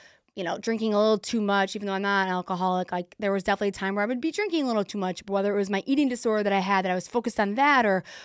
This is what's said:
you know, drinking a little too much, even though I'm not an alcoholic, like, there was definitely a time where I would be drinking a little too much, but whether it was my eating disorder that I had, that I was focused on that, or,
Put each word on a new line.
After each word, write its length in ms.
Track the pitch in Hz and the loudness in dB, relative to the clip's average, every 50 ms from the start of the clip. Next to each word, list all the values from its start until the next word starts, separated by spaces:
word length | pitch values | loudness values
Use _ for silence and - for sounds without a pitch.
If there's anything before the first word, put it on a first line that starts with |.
| - - _ _ _ _ - | -20 -20 _ _ _ _ -10
you 80 | 202 185 | -8 -6
know, 140 | 170 - | -6 -6
drinking 360 | - - 226 226 220 226 220 208 | -4 -4 -4 -2 -2 0 0 2
a 40 | |
little 220 | 208 214 220 220 202 | 4 4 4 4 2
too 200 | - - - 226 | 0 -2 -2 0
much, 360 | 208 202 202 202 196 196 - | 0 2 2 2 0 0 -2
even 100 | 208 202 | -6 -6
though 80 | 196 196 | -4 -4
I'm 80 | 190 | -2
not 260 | 202 202 202 196 190 | 0 0 2 2 2
an 60 | 185 185 | 2 0
alcoholic, 580 | 180 180 - 190 175 185 185 185 185 185 - | -2 -2 -2 -2 0 0 2 2 0 -2 -2
like, 240 | 180 180 180 - - - | -4 -4 -6 -6 -8 -6
there 120 | 214 196 | -2 -2
was 120 | 196 196 180 | 0 0 0
definitely 240 | 220 196 - 208 | 0 0 0 0
a 60 | 202 190 | -2 -2
time 200 | - 196 190 196 | -2 -4 -2 -2
where 100 | 208 208 | 0 0
I 40 | |
would 120 | 226 262 247 | -2 -2 -2
be 120 | 247 320 | -4 -4
drinking 320 | 302 - 415 392 330 320 277 | -2 -4 -2 -2 0 0 0
a 40 | |
little 160 | 247 226 214 196 | 0 0 0 -2
too 140 | - - | -2 -4
much, 260 | 208 190 185 180 - - | -4 -4 -4 -4 -6 -6
but 100 | - 196 | -2 -2
whether 200 | 196 196 202 202 | 0 0 0 0
it 40 | |
was 120 | 208 196 190 | 0 0 0
my 140 | 202 190 - | -2 -2 0
eating 240 | 262 269 285 294 262 | 0 2 2 2 2
disorder 320 | 247 233 - 233 214 214 | 0 -2 -2 0 0 0
that 100 | 208 202 | 2 2
I 80 | 196 196 | 2 2
had, 240 | 185 196 202 190 185 | 2 2 2 2 2
that 80 | 190 | 0
I 40 | 180 | -2
was 120 | 185 - | -2 -4
focused 320 | - - 240 226 233 - - | -4 -4 -2 -2 -2 0 0
on 140 | 208 196 208 | 0 0 2
that, 300 | 247 277 294 285 254 226 | 2 4 4 6 6 4
or, 180 | 208 190 185 - - - - - | 4 2 2 0 -4 -12 -18 -18